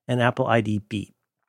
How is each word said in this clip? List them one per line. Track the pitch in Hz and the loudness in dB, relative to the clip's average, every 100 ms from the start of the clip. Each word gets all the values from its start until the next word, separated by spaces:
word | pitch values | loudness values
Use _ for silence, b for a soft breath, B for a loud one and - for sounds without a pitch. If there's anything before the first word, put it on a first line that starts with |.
| - | -4
and | 123 | 0
Apple | 120 - 127 | 2 0 2
I | 113 | 2
D | 104 104 - | 2 -4 -4
B. | 101 - _ _ _ | -8 -8 _ _ _